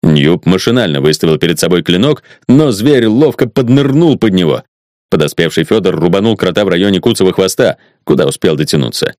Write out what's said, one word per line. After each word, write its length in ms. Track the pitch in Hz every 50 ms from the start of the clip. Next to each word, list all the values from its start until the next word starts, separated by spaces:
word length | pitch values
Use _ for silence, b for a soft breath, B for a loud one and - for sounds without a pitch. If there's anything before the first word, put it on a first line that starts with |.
| -
Ньюб 420 | 82 78 73 69 76 87 90 -
машинально 560 | - 95 92 - - 113 127 117 90 73 69
выставил 380 | 67 76 76 - - 85 80 -
перед 200 | - 85 85 -
собой 240 | - 85 90 87 78
клинок, 420 | - 85 90 107 147 156 - b b b b b
но 260 | - 123 139 156 143 113
зверь 340 | 92 110 139 147 127 117
ловко 420 | 110 107 123 156 147 - - 139 117
поднырнул 680 | _ - 131 117 123 139 143 135 135 151 170 165 160 147
под 160 | - 113 92
него. 280 | 92 90 80 69 - - _ _ _ _ _ _ _ _ _
Подоспевший 540 | - - 76 71 - - 82 - - - 85
Фёдор 320 | - 104 110 90 92 87
рубанул 400 | 80 78 90 85 98 101 113 110
крота 280 | 95 - 92 87 101 104
в 40 | 98
районе 320 | 87 87 95 101 98 90
куцого 320 | - - 113 - 98 92 90
хвоста, 440 | - 95 92 - - 131 98 - b b b b b b
куда 220 | - - - -
успел 300 | 69 69 - - 92 80
дотянуться. 580 | 73 76 73 - 78 67 57 - - - - -